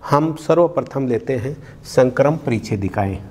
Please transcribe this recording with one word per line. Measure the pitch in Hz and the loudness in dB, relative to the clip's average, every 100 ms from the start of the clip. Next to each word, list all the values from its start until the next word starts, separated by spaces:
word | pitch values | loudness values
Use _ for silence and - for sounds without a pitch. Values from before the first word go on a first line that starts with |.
| - | 0
हम | 143 160 | 0 0
सर्वप्रथम | 151 - 165 170 - 123 143 131 | -4 0 4 4 2 -4 -4 -2
लेते | 117 - 131 | -2 -2 -4
हैं | 113 151 - - | -4 -10 -16 -20
संक्रम | - - 131 127 139 160 | -2 4 4 4 2 2
परिच्छेदिकाएं। | - 113 - 107 98 - 98 95 - | -2 -4 -2 -4 -2 -2 -2 -4 -10